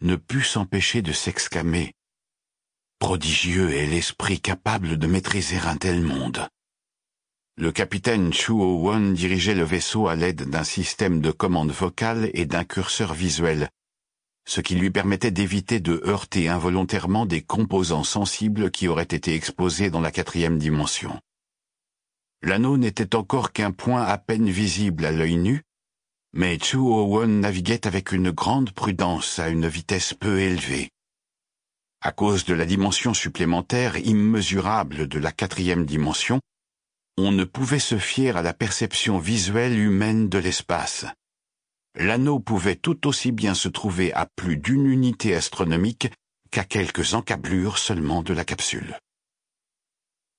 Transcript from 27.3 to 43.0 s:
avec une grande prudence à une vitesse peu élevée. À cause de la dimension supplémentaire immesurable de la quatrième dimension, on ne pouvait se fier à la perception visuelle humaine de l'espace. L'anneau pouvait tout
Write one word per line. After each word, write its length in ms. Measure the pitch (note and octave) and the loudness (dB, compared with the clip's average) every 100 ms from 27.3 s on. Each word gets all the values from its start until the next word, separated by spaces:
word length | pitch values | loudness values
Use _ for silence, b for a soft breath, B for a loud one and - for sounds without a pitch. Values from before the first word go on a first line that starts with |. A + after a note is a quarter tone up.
| G#2 G2+ F#2 F2+ A#2 G#2+ | 2 2 0 0 0 0
avec 240 | F#2+ - | -2 0
une 200 | F#2 F#2 | 0 0
grande 400 | D#2 G#2 C3+ A#2+ | 0 0 2 0
prudence 680 | - G#2 F2+ F2+ E2 - - | -2 -2 0 0 -2 -4 -2
à 80 | E2 | 0
une 200 | E2 D#2+ | 0 0
vitesse 460 | E2 - F#2 - | -2 -4 -2 -2
peu 280 | - G#2 F#2+ | -4 0 2
élevée. 480 | F#2 F2+ D2 C#2 B1+ _ _ _ _ _ _ _ _ _ _ - | 2 0 -2 -6 -8 _ _ _ _ _ _ _ _ _ _ -8
À 100 | - | -6
cause 320 | - G#2 F#2+ | 0 2 2
de 100 | F2+ | 2
la 120 | E2 E2 | 0 2
dimension 480 | G2 G2 - B2 | 2 2 2 0
supplémentaire 800 | G#2 - - E2+ F2 - B2 B2 D#2+ | 0 -2 -2 0 0 0 0 0 0
immesurable 1120 | A2+ G#2+ G#2+ A2 F2+ F#2+ F#2 G#2+ D2 D2 D2 | 2 4 4 2 2 0 0 0 -2 -4 -4
de 120 | D2 | -2
la 120 | D2+ | -4
quatrième 540 | - F#2 - F2+ F2 D2 | -2 -4 -2 0 2 0
dimension, 560 | D2+ D2 D2+ - B2+ - _ _ _ _ _ _ - | 0 0 0 0 -2 -2 _ _ _ _ _ _ -2
on 160 | G2+ | 0
ne 140 | G2 F#2 | 2 0
pouvait 340 | C3 B2+ C#3+ | -2 0 0
se 180 | - A2 | 0 -2
fier 380 | - C3 C3 F2+ | -2 0 2 2
à 60 | |
la 120 | E2+ | 0
perception 640 | - A2 - A2+ - - F#2+ | -2 -2 -2 -2 -2 0 0
visuelle 600 | D#2+ A2+ F#2 A2 B2 A2 | 0 0 0 0 2 2
humaine 480 | G#2 G2 A2 A2 G#2 | 4 4 2 2 2
de 120 | F#2+ | 2
l'espace. 680 | F2+ - - E2+ - - - - _ _ _ _ _ _ _ - | 0 -2 -2 -2 -2 -6 -10 -14 _ _ _ _ _ _ _ -2
L'anneau 440 | F#2 A#2+ C#3 C#3 | 0 2 2 0
pouvait 360 | G#2+ G2+ F#2+ - | 0 0 2 0
tout 320 | E3+ D#3+ | -2 0